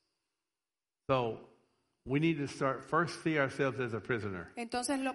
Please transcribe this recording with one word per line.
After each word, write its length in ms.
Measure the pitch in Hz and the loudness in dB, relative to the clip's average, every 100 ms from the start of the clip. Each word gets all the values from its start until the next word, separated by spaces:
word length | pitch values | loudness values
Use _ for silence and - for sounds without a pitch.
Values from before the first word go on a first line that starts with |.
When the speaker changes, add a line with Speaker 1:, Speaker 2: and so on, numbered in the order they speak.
| _ _ _ _ _ _ _ _ _ _ - | _ _ _ _ _ _ _ _ _ _ 0
Speaker 1:
So, 320 | 131 120 110 - - _ _ _ _ - | 2 2 -2 -10 -20 _ _ _ _ -2
we 140 | 139 | 2
need 180 | 165 156 | 2 2
to 80 | 139 | -2
start 380 | - 139 120 | 0 0 0
first 400 | - 156 165 - | 0 2 2 0
see 120 | 170 156 | 0 2
ourselves 440 | 135 - 139 120 | 2 2 0 0
as 140 | 120 | -2
a 60 | 110 | -2
prisoner. 520 | - 120 104 92 85 - | -2 -2 0 -4 -8 -10
Speaker 2:
Entonces, 440 | 233 247 247 277 | -4 -4 -2 0
lo 140 | 262 | -2